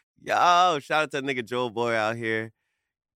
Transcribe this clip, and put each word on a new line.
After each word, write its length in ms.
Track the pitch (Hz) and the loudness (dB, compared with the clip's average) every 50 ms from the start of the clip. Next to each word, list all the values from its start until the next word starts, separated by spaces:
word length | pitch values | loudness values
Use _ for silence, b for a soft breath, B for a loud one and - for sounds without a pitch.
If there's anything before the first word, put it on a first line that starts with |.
| _ _ _ _ | _ _ _ _
"Yo, 560 | - - 104 104 151 175 175 175 185 180 160 143 | -4 -2 0 2 4 4 4 4 4 2 2 -2
shout 220 | - - 156 156 | -4 -2 -2 0
out 80 | 156 135 | 0 -2
to 120 | 151 139 | -4 -4
nigga 220 | 131 143 135 123 110 | -4 -4 -4 -4 -4
Joel 260 | 101 123 123 127 117 | -4 -2 -2 -2 -2
boy 240 | 98 117 120 120 117 | -2 -2 -2 0 0
out 200 | 110 107 110 117 | 0 0 -2 -2
here 380 | 117 117 113 110 110 113 113 - _ _ _ _ _ _ _ _ _ _ _ _ | -4 -4 -2 -2 -2 -4 -8 -12 _ _ _ _ _ _ _ _ _ _ _ _